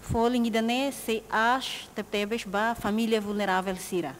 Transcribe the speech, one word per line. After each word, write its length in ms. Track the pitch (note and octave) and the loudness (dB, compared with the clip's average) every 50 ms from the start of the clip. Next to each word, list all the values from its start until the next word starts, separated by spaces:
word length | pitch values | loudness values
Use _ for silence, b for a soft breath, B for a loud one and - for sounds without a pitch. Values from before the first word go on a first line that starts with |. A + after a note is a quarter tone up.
Foling 460 | - - - A#3 A#3 A#3+ B3 B3 A#3 | -4 0 2 2 4 4 4 2 2
idane 440 | A#3 G#3+ A3+ A3+ A3+ A#3+ B3+ C#4 C#4 | 2 2 2 2 2 0 0 0 -2
sei 300 | C4 - - - A3 A3 - - | -4 -6 -4 -2 -2 -2 -2 -2
as 580 | - G#3+ A3 A#3 B3 C4 B3 - - - - - - | 2 2 4 4 4 2 0 -4 -8 -8 -12 -10 -8
teptebes 500 | - G3+ - - G#3 G#3 G3+ A3+ A#3 - | -8 -8 -2 -2 -2 0 0 -2 -4 -4
ba 300 | G3+ F#3 G3+ G#3+ A#3 A#3 | -2 -2 0 0 0 0
família 480 | A3+ - G#3+ G3+ A3 A#3 A3 A3+ A3 | -2 -2 0 0 2 2 2 2 0
vulnerável 540 | G#3 G3+ G#3 G#3 G#3 F#3+ F#3 F#3 F#3 G3 F#3 | 0 -2 -2 -2 0 2 2 2 2 0 -4
sira. 420 | F3 - - G3 F3 D#3+ C#3+ C#3 - | -6 -6 -4 -2 -2 -2 -2 -8 -10